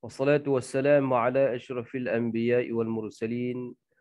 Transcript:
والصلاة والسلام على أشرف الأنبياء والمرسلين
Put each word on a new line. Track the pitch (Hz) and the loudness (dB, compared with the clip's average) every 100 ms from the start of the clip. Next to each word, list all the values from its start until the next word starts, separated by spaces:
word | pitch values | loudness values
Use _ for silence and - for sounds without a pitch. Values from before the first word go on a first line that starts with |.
والصلاة | 117 - 139 147 147 | -14 -2 2 2 2
والسلام | 135 120 139 139 147 135 | -2 0 -2 4 4 4
على | 127 120 127 135 | 2 2 2 2
أشرف | 123 - 123 117 | 0 -6 -8 -6
الأنبياء | 135 123 113 120 113 117 120 123 | -6 -2 0 0 0 2 2 0
والمرسلين | 113 113 113 107 - 113 120 123 123 123 - _ _ | -2 -2 -2 -6 -6 -6 -4 -4 -6 -10 -14 _ _